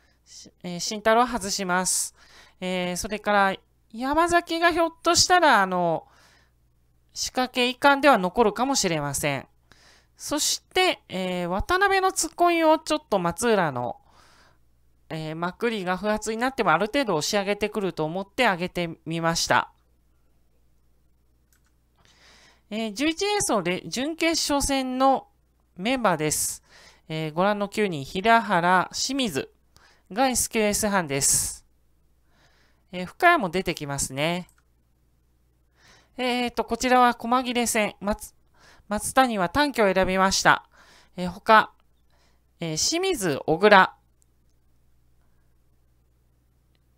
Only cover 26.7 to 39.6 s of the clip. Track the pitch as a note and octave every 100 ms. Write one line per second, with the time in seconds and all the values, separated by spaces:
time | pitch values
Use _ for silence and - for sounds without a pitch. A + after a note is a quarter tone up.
26.7 | - - _ - D#3+ D#3 D3+ G3 G3+ G3+
27.7 | - G#3 D#3 C3+ F#3 A3 A3+ G#3 F3+ F3
28.7 | F#3 - - - C#4 A#3+ C3+ - _ _
29.7 | _ _ _ - F#3+ C4 A#3+ - A3 G#3
30.7 | G3 G#3 G3 D#3 C#3 C3 - - - _
31.7 | _ _ _ _ _ _ _ _ _ _
32.7 | _ _ F3+ F3+ - F4+ E4+ F#3+ F3+ F#3
33.7 | D#3+ C#3+ C#3 - C3+ D#3 F3 F3 _ _
34.7 | _ _ _ _ _ _ _ _ _ _
35.7 | _ _ - _ - B3+ B3 A#3+ - -
36.7 | A#3 B3+ B3 B3 A#3+ A#3 B3+ B3 A#3+ A3+
37.7 | A#3 G3+ - G3 G#3+ - _ _ _ -
38.7 | - - G#3 - C4 C4 G#3+ F3 C#4